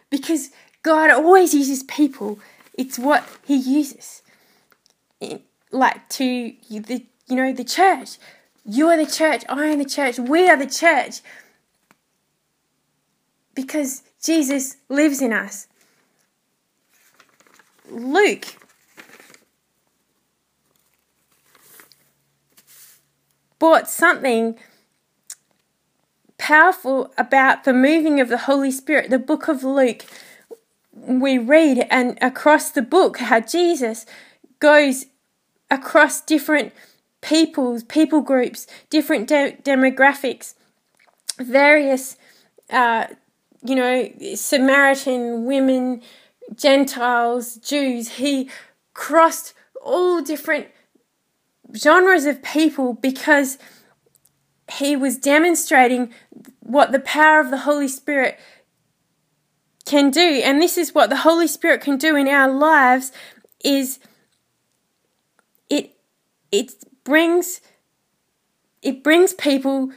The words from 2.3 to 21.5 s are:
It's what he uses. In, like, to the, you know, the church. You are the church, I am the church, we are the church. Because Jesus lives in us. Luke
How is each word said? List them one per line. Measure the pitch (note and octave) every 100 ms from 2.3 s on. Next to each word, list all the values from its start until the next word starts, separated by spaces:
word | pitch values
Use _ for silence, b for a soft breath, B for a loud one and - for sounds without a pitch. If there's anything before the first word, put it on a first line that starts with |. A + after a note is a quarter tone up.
| G#3 b b b
It's | - C4 -
what | C4 D4 - - -
he |
uses. | C#4 B3+ D4 C#4+ - - - _ _ _ _ _ _ _ _ _ _
In, | - - _ _ _
like, | C4 B3 - -
to | - B3+ B3 A#3 - -
the, | G#3 G#3+ B3 - _ -
you | B3+
know, | C4
the | C4
church. | - - F#4+ C#4+ G#3 - b b b _ A3
You | A3+ D#4+
are | E4
the | C#4
church, | - D#4 A#3 -
I | C4+ D4+
am | D4+
the |
church, | C#4 - C4+ B3
we | B3 D#4+ F#4
are | D4
the | C#4
church. | - E4 D4 - - b b b b _ _ _ _ _ _ _ _ _ _ _ _ _ _ _ _ _ _ _
Because | - C4 D4+ C4+ - _ _
Jesus | - D#4+ C4 C#4 C4 - -
lives | C#4 D4+ C4+
in | B3
us. | G#3 G3 - - _ _ _ _ _ _ _ _ _ _ _ _ _ _ _ _ _ _ _ _ _ -
Luke | A#3 B3+ F4 G4 G3+ - - _ _ _ - - - _ _ _ _ _ _ _ _ _ _ _ _ _ _ _ _ _ _ _ _ _ _ _